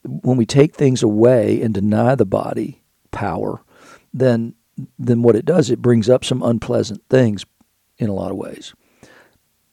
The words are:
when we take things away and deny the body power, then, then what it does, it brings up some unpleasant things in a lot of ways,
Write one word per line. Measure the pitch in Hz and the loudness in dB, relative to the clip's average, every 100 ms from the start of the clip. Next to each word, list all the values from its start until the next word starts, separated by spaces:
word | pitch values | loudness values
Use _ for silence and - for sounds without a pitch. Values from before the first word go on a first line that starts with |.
when | - 143 - 127 | -14 -6 -2 0
we | 110 | 2
take | 139 156 - | 2 2 2
things | 143 127 | 0 2
away | 110 107 120 127 104 104 | 0 4 4 4 2 0
and | 113 | -2
deny | 104 104 107 117 131 | -2 0 2 2 2
the | 98 | 0
body | - - 117 127 - _ _ _ | -2 -4 -6 -8 -12 _ _ _
power, | - 101 82 104 - - _ - - _ | -10 -8 -6 -6 -8 -14 _ -20 -20 _
then, | 123 127 117 117 - _ - 131 - | -2 0 0 -2 -12 _ -18 -18 -10
then | 123 117 | -2 2
what | 120 110 | 4 4
it | - | 2
does, | 175 139 | 0 0
it | 117 | 0
brings | 120 120 107 | 2 2 4
up | 127 | 2
some | - 127 | 0 -4
unpleasant | 117 117 - 120 110 101 - | -2 -2 -2 -4 -4 -8 0
things | 131 120 101 - _ _ _ _ _ | 2 2 -2 -10 _ _ _ _ _
in | 110 | -6
a | |
lot | 95 92 | -6 -6
of | 95 | -8
ways, | - - - - _ _ - _ _ _ _ _ _ | -10 -14 -20 -20 _ _ -20 _ _ _ _ _ _